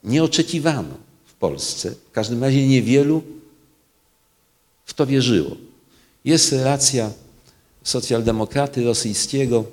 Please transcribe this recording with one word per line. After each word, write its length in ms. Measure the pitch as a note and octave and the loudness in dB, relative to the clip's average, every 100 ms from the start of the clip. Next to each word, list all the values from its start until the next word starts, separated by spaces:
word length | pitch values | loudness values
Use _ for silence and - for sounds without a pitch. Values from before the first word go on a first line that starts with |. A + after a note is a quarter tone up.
nie 200 | G2+ C3+ | 0 2
oczekiwano 720 | D#3+ - D#3+ E3+ D3+ C#3 D#2+ - - _ _ | 2 0 -2 0 -2 -2 -6 -12 -20 _ _
w 80 | |
Polsce. 580 | _ F2+ C#2+ - - - | _ -4 -4 -8 -6 -8
W 200 | - _ | -10 _
każdym 320 | - A2 A#2+ | -6 -4 -2
razie 240 | C3 C3+ C3+ | 0 2 4
niewielu 560 | C3 A2 C3+ C#3+ D#3 - - - _ _ _ _ _ _ _ _ _ _ _ _ _ - | 4 4 4 4 0 -2 -20 -20 _ _ _ _ _ _ _ _ _ _ _ _ _ -20
w 80 | |
to 120 | - C#3 | -4 0
wierzyło. 520 | C3+ B2 G#2 C#2+ C#2+ - _ _ _ _ _ C3 | 2 4 2 0 -8 -18 _ _ _ _ _ 0
Jest 260 | D#3 - | 2 2
relacja 600 | C3+ C3 C#3 - C3 A2 G#2+ - - _ _ _ _ | 2 0 2 0 0 -4 -8 -20 -20 _ _ _ _
socjaldemokraty 1000 | - B2+ - A#2 A2+ A2+ G#2+ C#3 C#3+ C3+ | -6 -6 -2 0 0 0 -2 -2 -2 -2
rosyjskiego 800 | A#2+ A2 A2+ G2+ - C#3 C3 A#2 G#2+ | -2 0 -2 -4 -4 -2 0 0 -2